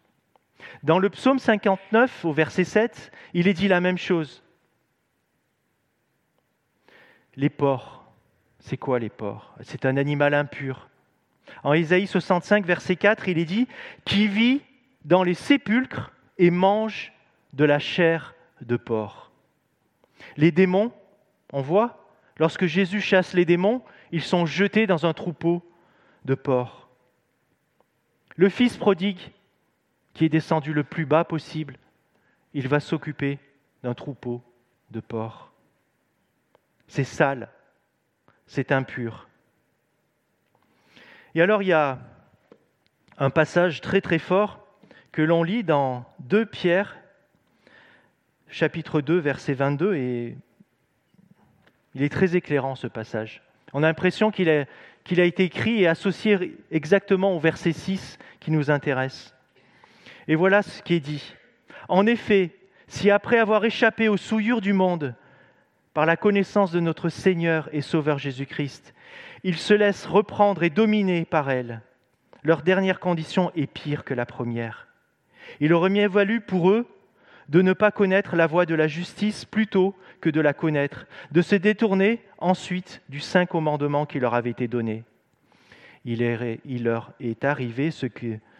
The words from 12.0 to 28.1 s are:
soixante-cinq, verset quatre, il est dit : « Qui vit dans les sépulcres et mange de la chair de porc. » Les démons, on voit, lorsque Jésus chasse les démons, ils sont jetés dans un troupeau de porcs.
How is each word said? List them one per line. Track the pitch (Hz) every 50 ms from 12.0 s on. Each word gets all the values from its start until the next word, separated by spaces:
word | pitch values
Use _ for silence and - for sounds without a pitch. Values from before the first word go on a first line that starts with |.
| 202
soixante-cinq, | 185 - 180 - - 185 175 - - 208 208 190
verset | 165 175 - - - 180
quatre, | - - 202 220 - -
il | 180 180 160
est | 170
dit : « | 156 185 220 254 - - - - - - - -
Qui | - 196 202 208
vit | 208 196 214 233 247 269 285 - _ _ _ _ _ _ _ -
dans | 147 175 185 185
les | 180 175
sépulcres | - - - 285 269 - - 214 254 262 - - - - - _ _ _ _ _
et | - 180 175
mange | 175 180 185 190 208 220 220 220 196 - - - _ _ _ _ _ _ _ _ -
de | 131 156
la | 147 147 147
chair | - - - - 170 165 165 160 - - - _ _ _ _ -
de | 117 117 123
porc. » | 117 - - 113 110 107 101 - - - _ _ _ _ _ _ _ _ _ _ _ _ _ _ _ _ _ _ _ - - -
Les | 147 151 170
démons, | 156 170 190 180 185 196 220 240 - _ _ _ _ _ _ _ _ _ _ - -
on | 139
voit, | 131 143 170 202 233 240 - - _ _ _ _ _ _ _
lorsque | - 160 160 - - 190
Jésus | 165 151 185 196 170 196 208
chasse | - - 208 185 180 - -
les | 180 175
démons, | 160 175 175 185 208 240 254 - - - - - -
ils | 170 160
sont | - - 185 175 170
jetés | 151 139 170 202 196 - 214 226
dans | 190 180 151 170
un | 165 156
troupeau | - - 175 151 - - 170 175 175 - - _ _ _ _ _ _ _ _ _ _ -
de | 131 135
porcs. | - - 143 131 123 123 - - - - _ _ _ _ _ _ _ _ _ _ _ _ _ _ _ _ _ _ _ _ _ _ _ _ _